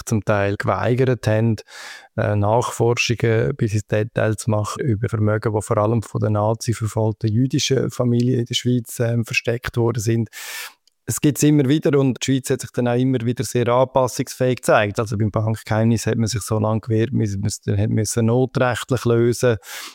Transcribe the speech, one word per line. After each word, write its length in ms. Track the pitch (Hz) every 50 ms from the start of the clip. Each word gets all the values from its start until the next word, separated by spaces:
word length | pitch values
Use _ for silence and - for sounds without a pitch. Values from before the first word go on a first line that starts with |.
| -
zum 200 | - 120 107 -
Teil 320 | - 107 101 98 101 101 -
geweigert 680 | - 110 101 - - 113 127 120 131 123 127 117 -
haben, 300 | 110 110 110 113 117 110 - - - - - - - - - - - _ 110
äh, 180 | 110 107 104
Nachforschungen 1200 | 104 101 104 110 123 120 - - - 113 117 120 120 - - 117 - - 117 110 113 123 139 139
bis 180 | - 120 107 98
ins 140 | 107 - -
Detail 480 | 110 107 107 113 - - 107 110 107
zu 140 | - - -
machen 340 | 110 107 104 - - - -
über 240 | 139 110 101 113 -
Vermögen, 460 | - 107 107 104 107 110 110 117 104
die 80 | 107
vor 160 | - - 117 107
allem 240 | 104 107 - 110
von 180 | - - - -
der 120 | 110 110
Nazi 420 | 107 104 104 107 117 113 - - 110
verfolgten 540 | - 117 107 - 113 110 110 107 - - 110
jüdischen 600 | 104 117 131 131 - 143 - - 135 120 - 123
Familie 480 | - - 127 120 120 120 120 123 127 120
in 60 | 120
der 100 | - 120
Schweiz, 440 | - - 123 123 123 113 - - -
ähm, 240 | 120 117 117 117 110
versteckt 540 | - 120 - - 120 117 120 - - - 120
worden 240 | 113 117 120 123
sind. 280 | 101 117 117 117 113 - - - - - - - - - - _ _ _ _ _ _
Es 160 | - 117 -
gibt's 220 | - 151 123 - 147
immer 260 | 147 151 147 131 123
wieder 280 | 147 156 - 127 143 139
und 200 | 139 135 113 -
die 40 | -
Schweiz 240 | - 135 131 - -
hat 100 | 135 127
sich 120 | - -
dann 180 | - - 123 120
auch 100 | 120 123
immer 220 | 131 135 131 123
wieder 240 | 117 120 123 - 117
sehr 240 | - - 123 120 120
anpassungsfähig 880 | 120 127 131 127 - 135 127 120 - - 127 - - - 131 127 127 -
gezeigt. 420 | - - 156 120 107 104 98 -
Also 180 | 117 104 117 101
beim 140 | 113 104
Bankgeheimnis 760 | - 117 107 110 110 - - - 107 110 113 117 117 107 - 107
hat 100 | 110 113
man 100 | 113 101
sich 140 | - 107
so 180 | - - 110 107
lange 220 | 107 107 110 110
gewehrt, 320 | - 120 113 110 113 135 123
man, 120 | 117 113 104 101 98
man 400 | 104 107 - - - - 104 101
hat 100 | 107 113
müssen 360 | 117 110 107 - - 120 113
notrechtlich 800 | 113 117 127 131 123 - 123 127 123 117 - - - 131 117 -
lösen 500 | 120 117 117 120 120 117 - - 123 113 101 - - - - - - -